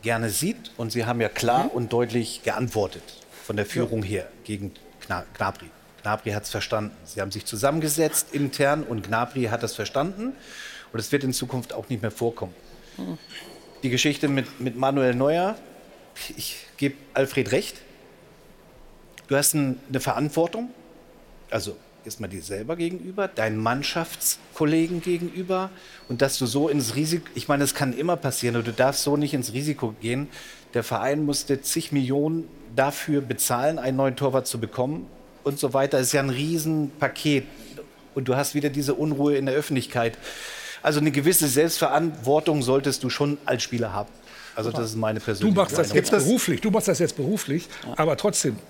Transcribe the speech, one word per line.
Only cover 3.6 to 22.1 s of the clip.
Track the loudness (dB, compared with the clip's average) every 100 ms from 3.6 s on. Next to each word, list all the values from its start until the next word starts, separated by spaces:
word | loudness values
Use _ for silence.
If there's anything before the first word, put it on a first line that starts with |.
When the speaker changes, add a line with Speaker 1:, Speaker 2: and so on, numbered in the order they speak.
| -2
Speaker 1:
Führung | 0 0 0
Speaker 3:
Ja. | -2
Speaker 1:
her | -4 -6 -14 -8
gegen | -6 -6 -10 -20 -20 -6
Gna-, | -6 -6 -4
Gnabry. | -4 -4 -14 -20 -20 -10
Gnabry | -4 -2 -2
hat's | -4 -4
verstanden. | -6 -2 -2 -2 -10
Sie | -14 -6
haben | -6
sich | -6 -8
zusammengesetzt | 0 2 2 0 2 2 2 -2
intern | 0 -2 2 2 2
und | 0 -4 -2
Gnabry | 0 0 0 -2
hat | 0
das | -4 -4
verstanden. | -4 -2 -2 -4 -8 -8 -14 -16 -16 -16 -10
Und | -8
es | -2
wird | 0 0
in |
Zukunft | -2 -4 -6 -6
auch | -10 -6
nicht | -4
mehr | -4
vorkommen. | -2 -4 -2 -10 -10 -20 -20 -20 -12
Speaker 2:
Mhm. | -8 -10 -12 -18 -16 -20 -20 -6
Speaker 1:
Die | 0
Geschichte | 2 2 2 2
mit, | 2 -2 -4
mit | -6 0
Manuel | 2 4 4
Neuer, | 4 4 4 0 -2 -10 -20 -20 -20 -20 -14 -14 -10
ich | -10 -10 -16 -2
geb | -2 -2 -6
Alfred | 0 2 2 2
recht. | 2 0 -10 -20 -20 -20 -20 -20 -20 -20 -20 -20 -20 -20 -20 -20 -20 0
Du | 2
hast | 4 2
ein, | 2 0 -2
eine | -2
Verantwortung. | 0 0 0 2 0 0 -8 -12 -20 -20 -20 -20 -20 -20 -6
Also | -4 -4 -10 -18 -20
erstmal | -16